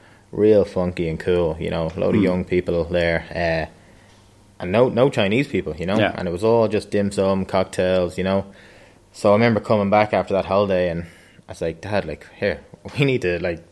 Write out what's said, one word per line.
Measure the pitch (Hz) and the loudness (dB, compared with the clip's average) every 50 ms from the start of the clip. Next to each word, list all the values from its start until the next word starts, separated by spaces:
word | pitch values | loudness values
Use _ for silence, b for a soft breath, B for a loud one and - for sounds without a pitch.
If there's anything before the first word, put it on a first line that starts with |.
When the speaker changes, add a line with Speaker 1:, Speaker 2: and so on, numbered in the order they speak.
| b b b b b b | b b b b b b
Speaker 1:
real | - - 104 107 107 101 92 | -2 2 4 6 6 4 4
funky | - - 95 90 90 90 - 87 80 | 2 -2 -2 -2 -2 -2 -4 -4 -4
and | 80 80 | -4 -4
cool, | - 92 90 87 87 80 80 82 | -2 0 0 2 0 0 -2 -4
you | 82 85 | -6 -6
know, | 85 82 82 80 87 | -4 -4 -4 -4 -4
a | 92 | -4
load | 95 95 98 | -2 0 2
of | 107 | 2
Speaker 2:
Hmm. | 95 | 2
Speaker 1:
young | 92 90 90 90 | 2 0 -2 -2
people | - 90 90 - - 87 85 82 | 0 -2 -2 0 0 -2 -2 -2
there, | 85 90 87 85 85 82 82 - - - | -2 -2 0 0 0 0 -2 -4 -6 -6
uh, | 87 87 85 82 80 78 - b b b b b b b b b b b b b b _ - _ _ | -4 -2 -2 -2 -2 -4 -8 b b b b b b b b b b b b b b _ -20 _ _
and | - 90 | -8 -2
no, | 95 117 127 123 | 2 2 2 2
no | - 110 127 143 | 2 2 2 2
Chinese | - 120 104 95 104 127 - - | 2 0 0 0 0 0 -2 -2
people, | - 95 85 78 76 | -4 -4 -4 -4 -8
you | 80 82 90 | -6 -4 -2
know, | 101 110 | 0 0
Speaker 2:
Yeah. | 104 90 - | 0 0 -2
Speaker 1:
and | - 90 90 | -4 -4 -6
it | |
was | 85 90 107 | -4 -2 0
all | 110 117 117 110 101 | 2 2 4 2 2
just | 107 101 - - | 0 -4 -4 -2
dim | - 104 101 98 | -2 -2 -2 0
sum, | 98 104 95 95 98 95 92 | 0 0 0 0 0 0 -2
cocktails, | - - 95 92 - - - 92 90 92 92 90 87 - - | -2 -2 -2 -2 -2 -2 -2 0 0 2 0 0 -2 -4 -4
you | 90 | -2
know. | 95 98 98 95 B B B B B B B B B B B B _ | 0 0 -2 -2 B B B B B B B B B B B B _
So | _ - - 104 | _ 0 4 4
I | 101 | 6
remember | 107 117 120 110 104 | 6 6 4 4 2
coming | - - 117 107 101 98 | 2 2 2 2 2 4
back | 104 107 107 107 - | 4 4 4 4 2
after | 95 90 - 98 | 0 0 0 0
that | 92 90 | -2 0
holiday, | - 95 101 104 98 95 90 90 87 | 2 2 2 2 2 2 2 0 0
and | 82 85 85 82 B B B B B B _ - | -2 -4 -6 -10 B B B B B B _ -20
I | 92 | -10
was | - | -6
like, | 90 82 80 - | -6 -6 -6 -8
"Dad, | - 98 107 98 85 | -8 -4 -4 -4 -4
like, | 78 73 - - - - - | -4 -10 -12 -14 -20 -10 -4
here, | 107 101 80 - - - - - | -4 -4 -4 -4 -10 -18 -20 -18
<laughs> | _ - - - | _ -12 -2 0
we | 143 | 0
need | 139 131 120 - | 0 2 0 0
to, | 90 87 85 | -2 -2 -2
like, | 87 90 85 82 - - | -4 -4 -6 -6 -10 -18